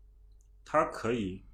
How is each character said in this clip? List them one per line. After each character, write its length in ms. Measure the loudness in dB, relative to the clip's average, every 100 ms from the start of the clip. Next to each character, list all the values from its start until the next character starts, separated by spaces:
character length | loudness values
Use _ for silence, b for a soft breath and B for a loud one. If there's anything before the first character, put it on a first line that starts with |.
| -20 -20 -20 -20 -20 -20 0
他 180 | 2 2
可 280 | 0 -2
以 300 | 0 -2 -6 -14